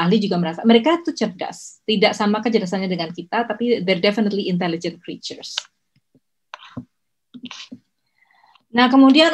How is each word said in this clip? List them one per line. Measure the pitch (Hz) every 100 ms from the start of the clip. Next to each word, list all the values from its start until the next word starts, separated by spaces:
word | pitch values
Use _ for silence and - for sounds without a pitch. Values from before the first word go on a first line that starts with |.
| 175
ahli | 220
juga | 196 175
merasa | 160 165
mereka | 226 233 302 339
itu | 330
cerdas, | - 214 185 - - - -
tidak | - 214 202
sama | - 208 214
kecerdasannya | 233 220 180 196 185
dengan | 175 165
kita, | 180 175 220 226
tapi | 208 240 226
they're | 180 185
definitely | 202 214 208 202 185
intelligent | 180 180 165 175 -
creatures. | - - - - - - - _ _ _ _ 135 _ _ _ - - 127 - _ _ _ _ 247 - - - - _ _ _ _ _ _ _ _ _
Nah, | 233 247
kemudian | 269 269 302 320